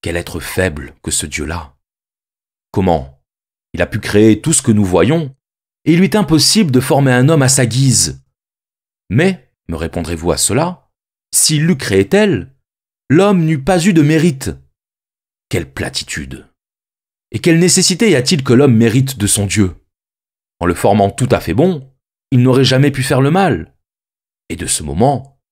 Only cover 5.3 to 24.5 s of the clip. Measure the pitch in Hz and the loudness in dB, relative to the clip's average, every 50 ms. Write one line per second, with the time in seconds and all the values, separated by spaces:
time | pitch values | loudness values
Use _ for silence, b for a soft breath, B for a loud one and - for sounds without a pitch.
5.3 | - _ _ _ _ _ _ _ _ _ _ - 160 170 190 196 - 214 202 - | -12 _ _ _ _ _ _ _ _ _ _ 0 2 2 2 2 2 0 0 2
6.3 | 160 156 - - - 214 220 160 123 131 131 - 156 139 139 135 123 123 127 139 | 2 2 2 2 2 2 0 2 2 0 0 2 0 2 2 2 2 4 4 4
7.3 | 165 156 135 127 131 - 131 110 104 127 139 135 117 95 - 78 69 - _ _ | 4 2 2 2 2 2 0 0 0 0 2 2 2 0 0 -4 -6 -12 _ _
8.3 | _ _ _ _ _ _ _ _ _ _ _ _ _ _ _ _ 92 117 170 190 | _ _ _ _ _ _ _ _ _ _ _ _ _ _ _ _ 0 2 2 2
9.3 | 185 - _ _ _ _ _ - 82 73 82 80 - 85 85 78 87 80 78 85 | 0 -4 _ _ _ _ _ -12 -8 -8 -8 -6 -6 -6 -6 -6 -8 -6 -2 -2
10.3 | 78 71 - - 95 123 160 180 180 - _ _ _ _ _ _ _ _ _ _ | -2 -2 -2 -2 0 -2 -2 -2 -6 -12 _ _ _ _ _ _ _ _ _ _
11.3 | - - - - 156 147 151 170 185 135 - - 98 95 98 - - 202 214 208 | -4 -2 -2 0 0 0 0 0 0 -2 -2 0 0 0 2 2 2 2 2 2
12.3 | 156 101 85 - _ _ _ _ _ _ _ _ _ _ _ _ 123 160 190 208 | 0 -2 -4 -10 _ _ _ _ _ _ _ _ _ _ _ _ 2 4 4 4
13.3 | 208 180 160 160 160 147 135 160 185 180 160 202 190 165 147 143 156 160 147 180 | 2 2 2 0 -2 -2 0 0 0 2 2 2 2 4 4 4 2 2 2 0
14.3 | 143 135 - - 69 67 _ _ _ _ _ _ _ _ _ _ _ _ _ _ | 0 -2 -8 -10 -10 -12 _ _ _ _ _ _ _ _ _ _ _ _ _ _
15.3 | _ _ _ _ - 87 82 67 _ - - - - - - - - - 73 67 | _ _ _ _ -6 -6 -6 -6 _ -10 -10 -8 -8 -10 -10 -10 -10 -12 -12 -12
16.3 | 65 65 - _ _ _ _ _ _ _ _ _ _ _ _ _ _ _ _ _ | -14 -18 -18 _ _ _ _ _ _ _ _ _ _ _ _ _ _ _ _ _
17.3 | - 110 - 175 165 165 175 180 - 185 185 - 185 160 233 220 170 131 127 - | -12 -2 0 2 2 4 4 2 2 2 0 0 0 0 2 2 2 2 0 0
18.3 | 185 156 131 - 123 120 143 139 117 110 117 117 101 135 131 135 - - 104 98 | -2 -2 0 2 4 4 6 4 4 4 2 2 2 0 -2 -2 -4 -4 -2 -2
19.3 | - - 101 98 - 107 101 92 - - _ _ _ _ _ _ _ _ _ _ | -2 -2 -2 -4 0 0 -2 -2 -2 -10 _ _ _ _ _ _ _ _ _ _
20.3 | _ _ _ _ _ _ 87 87 87 - - 110 101 107 101 98 98 - 123 - | _ _ _ _ _ _ -2 -2 -2 0 0 0 2 2 2 0 0 -2 0 0
21.3 | - 85 - - - 107 151 185 185 147 131 - _ _ _ _ _ _ _ _ | 0 -2 0 -4 -2 0 0 0 0 -4 -10 -16 _ _ _ _ _ _ _ _
22.3 | - 123 123 131 127 135 135 131 131 131 139 147 139 - 127 - 147 127 131 139 | 0 2 4 4 4 4 2 2 2 2 2 0 0 -2 -4 -2 0 0 0 0
23.3 | 160 185 196 175 113 82 78 _ _ _ _ _ _ _ _ _ _ _ _ _ | 2 0 0 0 -2 -4 -6 _ _ _ _ _ _ _ _ _ _ _ _ _
24.3 | _ _ _ _ | _ _ _ _